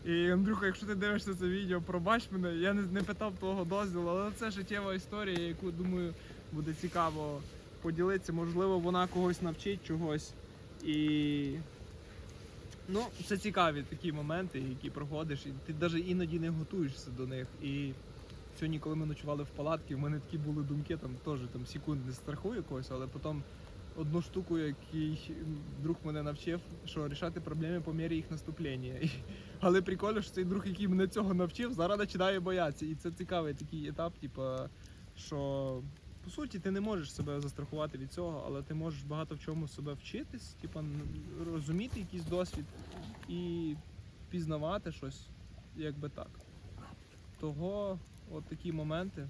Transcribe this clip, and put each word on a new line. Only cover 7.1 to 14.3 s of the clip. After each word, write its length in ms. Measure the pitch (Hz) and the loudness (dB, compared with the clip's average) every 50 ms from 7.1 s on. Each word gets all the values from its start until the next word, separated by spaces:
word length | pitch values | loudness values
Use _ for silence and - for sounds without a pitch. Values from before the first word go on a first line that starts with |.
| 156 156 151 147 147 143 147 - - - - - - - | 4 0 -2 -2 -2 -4 -6 -8 -10 -12 -14 -14 -14 -4
поділитися. 500 | - 170 165 160 180 185 196 190 - - | -2 0 2 4 4 4 4 2 2 0
Можливо, 460 | 165 170 170 170 170 175 190 190 190 180 | 0 0 2 2 4 4 6 6 6 6
вона 280 | 170 180 180 180 180 | 6 6 6 6 4
когось 360 | 180 - 180 185 180 175 - | 4 4 6 6 6 6 4
навчить 440 | 180 170 160 - - 202 202 185 - | 2 0 0 0 0 0 0 0 0
чогось. 460 | - 160 160 170 156 151 151 - - - - - - - - - - - - - | 0 0 2 4 4 2 2 0 -4 -12 -12 -14 -14 -14 -16 -14 -14 -12 -4 0
І, 680 | 156 151 151 151 151 151 147 147 147 147 143 143 139 139 160 156 - - - - - - - - - - - - - - - - - - - - - - - - 185 | 2 4 6 6 6 6 6 4 4 4 2 2 0 0 -2 -4 -8 -10 -14 -12 -12 -12 -14 -14 -12 -12 -12 -12 -12 -12 -14 -14 -14 -14 -12 -12 -12 -12 -10 -4 0
ну, 120 | 185 208 247 214 - - 175 | 2 2 2 0 -4 -6 0
це 100 | - 208 | 0 0
цікаві 460 | 185 185 214 175 190 175 160 147 147 | 2 2 2 6 6 6 6 6 2
такі 300 | 135 - 160 147 - 170 | -2 -4 -6 -2 0 0
моменти, 480 | 151 151 147 147 | 0 0 0 2